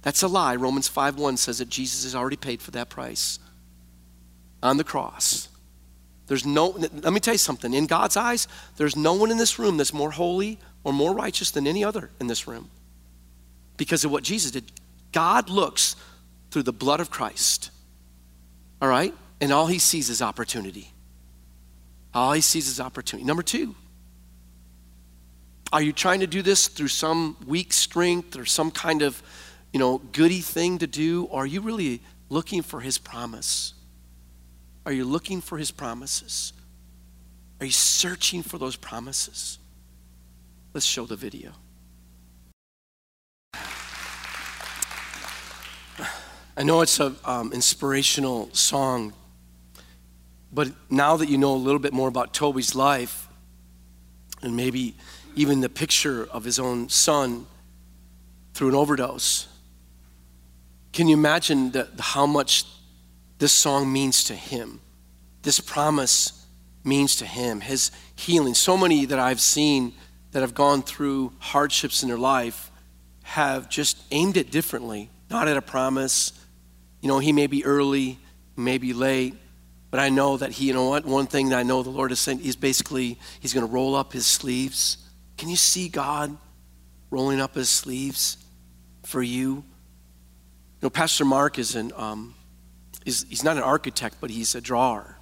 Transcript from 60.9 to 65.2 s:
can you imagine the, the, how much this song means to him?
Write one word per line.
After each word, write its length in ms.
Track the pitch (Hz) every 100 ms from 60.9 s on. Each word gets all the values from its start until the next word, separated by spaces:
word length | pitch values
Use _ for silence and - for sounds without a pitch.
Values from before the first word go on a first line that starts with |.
can 160 | - 165
you 80 | 151
imagine 560 | 151 165 - 143 131
the, 160 | 131 -
the, 80 | -
how 220 | - 139
much 400 | 143 147 135 - - - - - - - - -
this 140 | 143
song 400 | - 151 139 139
means 320 | 135 135 127
to 100 | -
him? 460 | 101 - 127 110 - - - - -